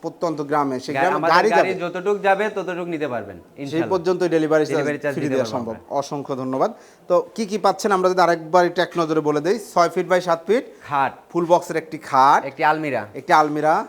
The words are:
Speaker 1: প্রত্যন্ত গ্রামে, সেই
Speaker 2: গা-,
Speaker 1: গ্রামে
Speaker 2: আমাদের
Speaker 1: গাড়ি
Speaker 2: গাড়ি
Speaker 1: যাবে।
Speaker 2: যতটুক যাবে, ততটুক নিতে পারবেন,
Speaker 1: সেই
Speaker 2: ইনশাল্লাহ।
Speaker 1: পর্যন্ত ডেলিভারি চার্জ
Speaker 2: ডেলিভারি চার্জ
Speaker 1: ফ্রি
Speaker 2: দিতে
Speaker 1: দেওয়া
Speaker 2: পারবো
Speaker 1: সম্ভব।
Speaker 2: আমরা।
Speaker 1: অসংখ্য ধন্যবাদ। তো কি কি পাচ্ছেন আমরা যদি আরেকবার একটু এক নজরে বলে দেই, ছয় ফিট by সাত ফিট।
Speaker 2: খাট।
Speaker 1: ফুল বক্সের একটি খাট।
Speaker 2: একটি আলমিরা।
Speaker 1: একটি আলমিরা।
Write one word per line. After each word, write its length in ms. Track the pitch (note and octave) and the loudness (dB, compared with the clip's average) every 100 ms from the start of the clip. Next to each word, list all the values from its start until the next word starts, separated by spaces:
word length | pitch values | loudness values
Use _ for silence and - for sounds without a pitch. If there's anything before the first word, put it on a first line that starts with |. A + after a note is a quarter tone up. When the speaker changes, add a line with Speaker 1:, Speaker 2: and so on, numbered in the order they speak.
Speaker 1:
প্রত্যন্ত 400 | E3 - E3+ D3 | -14 -6 -6 -4
গ্রামে, 400 | C#3+ D3 C#3+ B2+ | -4 -2 -2 -4
সেই 140 | D#3 | -6
Speaker 2:
গা-, 60 | C3+ | -2
Speaker 1:
গ্রামে 160 | C#3+ D3+ | -2 0
Speaker 2:
আমাদের 200 | E3 E3+ | 4 4
Speaker 1:
গাড়ি 140 | G#3 | 4
Speaker 2:
গাড়ি 240 | - F3+ | 4 2
Speaker 1:
যাবে। 60 | F3 | -2
Speaker 2:
যতটুক 420 | E3+ F3+ F#3+ G3+ | -6 -4 -4 0
যাবে, 280 | G3 F#3+ G#3+ | 2 2 0
ততটুক 380 | G#3 F3 F3 F3 | -4 -6 -6 -6
নিতে 200 | D#3 D3 | -6 -4
পারবেন, 280 | A#2 G2 F2 | -6 -8 -14
Speaker 1:
সেই 280 | - - | -18 -14
Speaker 2:
ইনশাল্লাহ। 240 | C#3 D#3+ D#3+ | -6 -4 -2
Speaker 1:
পর্যন্ত 320 | F#3 E3+ F3 | -2 0 0
ডেলিভারি 440 | F3 E3 D#3 D#3 D3 | 0 0 2 2 2
চার্জ 100 | D3+ | -2
Speaker 2:
ডেলিভারি 220 | D3 D3 | -2 -4
চার্জ 160 | D3 | -4
Speaker 1:
ফ্রি 100 | C3 | -4
Speaker 2:
দিতে 100 | C#3 | -2
Speaker 1:
দেওয়া 100 | C3 | -2
Speaker 2:
পারবো 140 | A2+ B2 | -2 -4
Speaker 1:
সম্ভব। 120 | A2+ | -6
Speaker 2:
আমরা। 280 | G#2+ - C#3+ | -10 -8 -6
Speaker 1:
অসংখ্য 380 | C3+ D3 C3 C3 | -6 -8 -8 -8
ধন্যবাদ। 360 | C3 C3 G3 - - _ - | -4 -2 -2 -4 -20 _ 0
তো 200 | F3 E3+ | 0 0
কি 120 | - G3+ | -6 -6
কি 120 | G#3 | -2
পাচ্ছেন 340 | G3 F#3+ G#3+ | 0 0 0
আমরা 160 | F#3+ F#3 | 2 2
যদি 100 | F3+ | 4
আরেকবার 460 | E3+ E3+ D#3 F3+ F3 | 4 4 2 4 4
একটু 160 | F3 | 2
এক 100 | E3+ E3+ | -2 -2
নজরে 240 | D#3 D#3 | -2 0
বলে 200 | D3+ D3 | 0 0
দেই, 180 | D#3+ A3+ | 0 -2
ছয় 300 | - F3+ E3+ | -2 0 2
ফিট 200 | F3+ E3+ | 0 0
by 120 | F#3 | 0
সাত 200 | F3 E3 - | 0 -2 0
ফিট। 180 | A#3+ - - - | -2 -2 -14 -6
Speaker 2:
খাট। 240 | C#3+ B2+ - - | -2 -2 -4 -8
Speaker 1:
ফুল 160 | E3+ E3 | -4 2
বক্সের 300 | E3+ F3 D#3+ | 2 2 -8
একটি 220 | D#3+ D#3 | -8 -12
খাট। 460 | - C3+ C3+ D3 | 0 4 6 4
Speaker 2:
একটি 200 | C3+ C#3 | 0 0
আলমিরা। 420 | D3+ D#3 D3+ A#2+ G#2 | 0 0 -2 -4 -6
Speaker 1:
একটি 180 | C3+ C3+ | -8 2
আলমিরা। 540 | D#3+ D3+ D3+ D3+ F#3 | 4 4 0 0 0